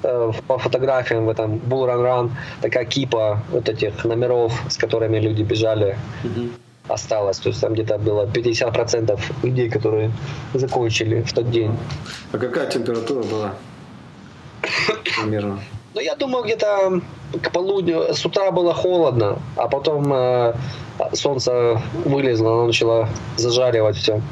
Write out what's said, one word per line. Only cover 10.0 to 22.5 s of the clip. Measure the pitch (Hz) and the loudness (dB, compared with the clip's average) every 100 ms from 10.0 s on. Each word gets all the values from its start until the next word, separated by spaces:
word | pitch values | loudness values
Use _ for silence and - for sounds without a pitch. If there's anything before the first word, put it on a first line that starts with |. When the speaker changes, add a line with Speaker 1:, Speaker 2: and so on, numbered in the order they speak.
| 107 113 - - - | 0 -2 -8 -10 -6
Speaker 1:
закончили | 131 127 127 117 113 110 113 | -2 0 0 0 0 0 0
в | 110 | 0
тот | - 117 | -2 0
день. | 117 110 113 - - - - - | 0 0 -2 -6 -10 -10 -14 -8
Speaker 2:
А | - | -4
какая | 127 170 131 | -2 -2 -2
температура | 131 117 117 113 139 | -2 -2 -2 -2 -2
была? | 104 107 104 98 - - - - - - - - - - - - - - - - | -2 -2 -4 -8 -14 -18 -18 -20 -20 -20 -20 -20 -20 -10 -6 -2 -2 -2 -4 -2
Примерно. | 110 107 104 98 101 - - | 0 0 -2 -6 -10 -14 -10
Speaker 1:
Ну, | 214 | -6
я | 160 - | -4 -2
думаю, | 277 254 214 | -2 -2 -2
где-то | 220 208 202 190 185 175 - - 165 | 0 2 4 2 2 -2 -14 -8 -6
к | 165 | -2
полудню. | 170 190 202 170 165 165 | -2 0 0 2 2 0
С | 156 165 | 0 0
утра | 202 196 | 2 2
было | 175 175 | 2 2
холодно, | 160 180 180 156 123 104 - - - | 2 2 4 4 4 2 0 -6 -2
а | 113 | 0
потом, | 139 147 151 143 | 2 2 2 2
э, | 135 123 123 120 117 - - - - - | 4 4 4 2 0 -6 -8 -12 -4 -2
солнце | - 143 135 127 123 120 113 - 165 175 | 0 0 2 2 4 4 2 0 -2 0
вылезло, | 139 135 113 110 | 2 4 4 4